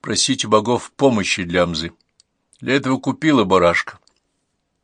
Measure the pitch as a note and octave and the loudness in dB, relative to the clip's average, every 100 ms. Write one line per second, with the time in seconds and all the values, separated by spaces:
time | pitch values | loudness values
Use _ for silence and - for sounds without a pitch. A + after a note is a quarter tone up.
0 | - G#2 - C3 G#2+ G#2+ G#2+ A#2+ - - | -6 -2 -2 -2 2 2 2 -2 -4 0
1 | C#3 A2+ F#2 - F2 F2+ F2 D#2+ E2 - | 2 2 -2 -4 -2 0 0 -2 -8 -12
2 | _ _ _ _ _ _ B2 C#3 C3 C3 | _ _ _ _ _ _ -4 -2 -2 -4
3 | C#3 - D#3 C3+ F#2 F#2+ F2 E2+ - - | -4 -4 0 2 4 4 4 2 -4 -14
4 | _ _ _ _ _ _ _ _ | _ _ _ _ _ _ _ _